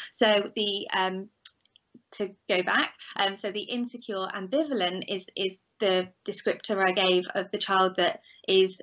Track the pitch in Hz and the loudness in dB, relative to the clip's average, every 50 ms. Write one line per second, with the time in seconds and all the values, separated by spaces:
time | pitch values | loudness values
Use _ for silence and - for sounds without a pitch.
0 | - - - - 233 214 208 202 202 - - 220 208 208 196 202 202 - - 190 | -12 -8 -2 2 4 4 4 4 2 -2 -4 -2 -2 -2 -2 -4 -4 -4 -2 -2
1 | 185 185 190 190 196 214 _ _ - - - _ _ _ _ _ _ _ _ - | 0 0 -2 -4 -8 -12 _ _ -20 -20 -20 _ _ _ _ _ _ _ _ -20
2 | _ _ - - 208 185 190 _ _ - 196 180 180 - 196 269 - - - - | _ _ -10 -8 -8 -8 -10 _ _ -2 0 0 0 0 0 0 0 -2 -6 -12
3 | - - - - 202 196 196 196 - 202 190 214 - - 247 240 240 240 - 240 | -18 -10 -4 -2 -2 -2 -2 -4 -8 -8 -6 -6 -8 -6 -6 -6 -6 -6 -8 -12
4 | - - 202 190 190 - - 202 190 185 254 302 320 294 269 208 180 180 185 185 | -10 -8 -6 -6 -6 -6 -6 -8 -6 -2 0 0 0 0 0 0 0 -2 -2 -4
5 | - - 202 185 185 - - - 196 190 190 - - _ _ - 214 190 185 185 | -6 -6 -6 -6 -8 -8 -6 -4 -4 -4 -4 -8 -20 _ _ 0 2 2 2 2
6 | 185 185 - _ - - 196 - - 208 - - - - 208 190 190 185 180 202 | 0 -2 -8 _ -8 -6 -4 -2 0 0 -2 -2 -2 -4 0 2 2 2 2 2
7 | 190 185 180 180 180 - - 196 185 - - 202 - - 196 190 190 185 185 - | 4 4 4 4 2 0 -4 -4 -4 -4 -4 -6 -2 2 4 4 4 4 2 2
8 | - - - - _ - - _ - - 190 190 190 185 185 - | 0 0 0 -2 _ -20 -20 _ 0 4 6 6 6 4 2 -6